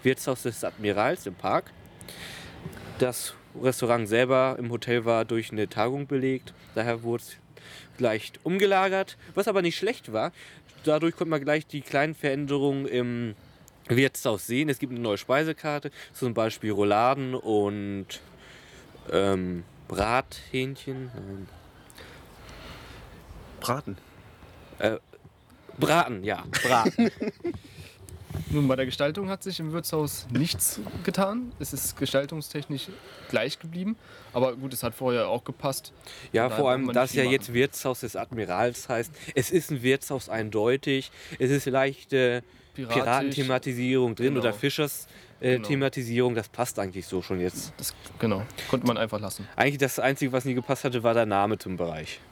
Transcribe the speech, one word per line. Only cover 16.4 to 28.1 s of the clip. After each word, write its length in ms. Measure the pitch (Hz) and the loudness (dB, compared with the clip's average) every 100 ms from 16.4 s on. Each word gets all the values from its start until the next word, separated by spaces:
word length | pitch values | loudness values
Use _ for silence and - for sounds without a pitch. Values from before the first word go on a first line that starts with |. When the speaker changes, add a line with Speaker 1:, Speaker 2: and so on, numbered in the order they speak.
| 113 - 110 | 0 0 -2
Speaker 1:
Rouladen 600 | 101 104 104 120 139 131 127 | 2 4 6 4 2 -2 -4
und, 720 | - 107 101 104 101 98 95 - - - - - - - - - - | 2 4 4 0 -6 -6 -8 -14 -18 -20 -20 -20 -20 -20 -20 -20 0
ähm, 520 | 87 98 95 92 87 87 - - | 2 4 2 0 -6 -8 -20 -8
Brathähnchen. 1200 | 92 104 120 - - - 131 131 135 - 131 127 | -2 2 2 0 -12 -6 -4 -4 -6 -10 -10 -10
Nein. 340 | 113 98 98 92 - - - - - - - - - - - - - - - - - - - - - | -12 -12 -12 -14 -18 -20 -20 -20 -20 -20 -20 -20 -20 -20 -18 -16 -16 -18 -18 -18 -20 -20 -18 -18 -10
Speaker 2:
Braten. 380 | - 127 127 101 - - - - - - - - | -4 -4 -4 -12 -14 -20 -20 -20 -20 -20 -20 0
Speaker 1:
Äh, 180 | 107 110 _ - - _ _ - - - | 0 0 _ -20 -20 _ _ -20 -20 -2
Braten, 460 | 156 160 127 110 | 4 4 4 -2
ja, 200 | 98 90 90 - | -2 -4 -2 -2
Braten. 460 | 120 123 113 - 233 - | 4 6 6 4 2 2
<laughs> 60 | 208 - 349 - - - - - - | -6 -4 -8 -8 -14 -18 -20 -18 -20